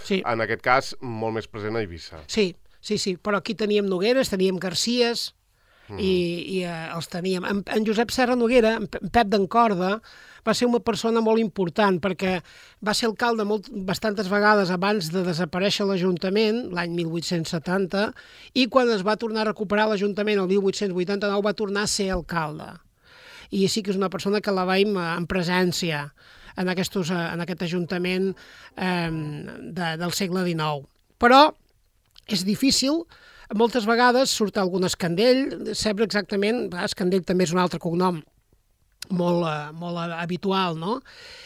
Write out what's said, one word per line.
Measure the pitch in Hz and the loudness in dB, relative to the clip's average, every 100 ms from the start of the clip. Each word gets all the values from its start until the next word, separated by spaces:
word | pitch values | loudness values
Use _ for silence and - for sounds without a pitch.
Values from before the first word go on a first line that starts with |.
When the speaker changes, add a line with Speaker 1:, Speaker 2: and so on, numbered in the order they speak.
Speaker 1:
Sí. | - 190 - | -4 -2 0
Speaker 2:
en | 113 | -2
aquest | 107 110 | 0 0
cas, | 127 131 - 101 | 2 2 2 -6
molt | 131 110 113 | -8 -6 -4
més | 113 - | -4 -6
present | 107 107 113 | -8 -4 -4
a | |
Eivissa. | 101 85 - 80 76 | -4 -8 -14 -16 -6
Speaker 1:
Sí, | 220 190 - - - | -2 -2 -4 -18 -18
sí, | - 208 | -6 -4
sí, | 208 180 | -2 -4
però | 214 202 | -2 -2
aquí | - 202 | -4 -4
teníem | 214 208 202 | 0 0 0
Nogueres, | 180 208 262 233 | 0 2 2 0
teníem | 190 190 185 | 0 0 0
Garcies, | 190 165 - 240 233 233 - - _ _ _ _ - | -4 -4 0 2 0 0 -6 -12 _ _ _ _ -14
Speaker 2:
Mhm. | 104 | -4
Speaker 1:
i, | 190 180 170 175 - | 0 2 0 -4 -6
i, | 190 | -6
eh, | 175 165 165 165 | -4 -6 -8 -8
els | - | -8
teníem. | 175 185 185 | -6 -2 -2
En, | 175 202 - | -2 -4 -2
en | 220 220 | 0 2
Josep | 214 233 | 0 0
Serra | - 247 247 | 0 2 2
Noguera, | 233 254 220 226 | 4 6 4 2
en | 196 | -4
Pe-, | - | -8
en | 196 | 0
Pep | 233 208 | 2 4
d'en | 208 185 | 2 2
Corda, | 233 226 180 185 214 - - - - - | 4 4 2 0 -2 -6 -20 -20 -6 -2
va | |
ser | 208 247 | 2 2
una | 233 | 2
persona | 233 202 226 226 | 0 -2 0 2
molt | 220 220 | 4 4
important | 220 - 175 180 202 180 | 2 0 -2 2 2 2
perquè | 196 175 185 185 - - - _ | 0 -2 -2 -2 -4 -18 -20 _
va | 196 | -4
ser | 202 233 | 0 -2
alcalde | 208 240 226 | 0 0 2
molt, | 202 214 - | 0 -2 -4
bastantes | 202 190 - 220 202 185 | -8 -4 -2 -2 -2 0
vegades | 202 208 208 180 | 2 4 4 4
abans | 180 196 214 156 | 0 0 0 -2
de | 185 | -2
desaparèixer | 180 160 175 180 196 - 202 | -2 -2 -2 -2 0 0 0
l'Ajuntament, | 190 185 175 190 202 220 233 247 | 0 0 0 0 2 2 0 -2
l'any | 175 175 170 | -4 -2 -2
mil | 165 | -2
vuit-cents | 165 - 175 156 | -4 -2 -2 -2
setanta, | 170 175 190 185 196 214 - - - - | -4 -2 -2 0 0 -2 -4 -18 -20 -4
i | 254 254 | 0 2
quan | 262 240 | 4 4
es | 214 | 2
va | 185 214 | 0 -2
tornar | 226 220 | -2 -2
a | 214 | -2
recuperar | 208 196 208 220 | -2 0 2 2
l'Ajuntament | 202 208 208 208 202 | 2 0 0 0 0
el | 180 | 2
mil | 196 | 2
vuit-cents | 196 - 202 | 2 0 -2
vuitanta-nou | 180 180 202 202 202 | -2 -2 -2 0 0
va | 208 | 0
tornar | - 208 202 | -2 -2 -2
a | 208 | -2
ser | - 196 | 0 -2
alcalde. | 185 - 170 156 151 - 175 _ _ _ - - - - | -2 -4 -4 -4 -6 -14 -18 _ _ _ -20 -20 -20 -6
I | 202 190 | 0 2
sí | 220 | 0
que | 196 | -2
és | 190 | -2
una | 185 | -2
persona | - 202 208 | -2 -2 -2
que | 208 | 0
la | 190 185 | 0 2
veiem, | 190 208 196 | 2 2 0
eh, | 170 175 | -2 -4
en | 170 | -2
presència | 185 170 180 180 - 170 151 143 - - - - - | -2 0 2 2 0 -2 -4 -6 -14 -20 -20 -14 -4
en | 185 | -2
aquestos, | 180 185 202 165 | -2 -2 -4 -2
eh, | 180 165 | -2 -2
en | 165 | -4
aquest | 170 175 | -6 -6
Ajuntament, | 175 180 175 180 180 185 190 180 - - - - | -4 -4 -2 -2 -2 0 -2 -4 -12 -20 -18 -6
em, | 185 175 165 160 151 147 - - - | -2 -2 -2 -4 -6 -8 -10 -14 -12
de, | 165 170 160 | -6 -4 -4
del | 175 | -4
segle | - 196 185 175 | -2 -2 -2 -2
dinou. | 165 156 147 139 _ _ - | -2 -2 -4 -10 _ _ 2
Però | 240 262 302 - _ _ _ _ _ _ - | 8 8 8 4 _ _ _ _ _ _ -6
és | 190 190 | -2 -2
difícil, | 208 269 - 262 330 - - - - - | 2 2 2 2 0 -4 -14 -20 -20 -6
moltes | 214 233 254 208 | 2 2 2 2
vegades | 233 247 247 269 | 4 6 6 2
surt | - 208 208 | 2 0 0
algun | 185 180 | 0 0
Escandell, | 180 - 175 170 247 254 277 - - 208 | 0 0 -2 2 4 4 2 -4 -6 -4
sembla | 214 202 220 | -2 0 0
exactament, | 208 190 202 202 240 208 | -2 -2 0 0 0 -4
ah, | 175 202 | -4 -6
Escandell | - 180 190 | -2 0 0
també | 165 185 | 2 2
és | 175 | 2
un | 180 | 2
altre | 180 165 | 0 -2
cognom | 170 170 185 165 - _ _ _ _ _ _ _ - | -4 0 0 0 -8 _ _ _ _ _ _ _ -4
molt, | 175 175 175 165 | 0 2 2 0
eh, | 151 147 | -4 -8
molt, | 160 175 175 | -10 -8 -6
eh, | 170 165 | -6 -6
habitual, | 170 175 202 190 185 160 | -6 -4 0 0 0 -2
no? | 170 262 - - - - | -4 -6 -8 -20 -20 -20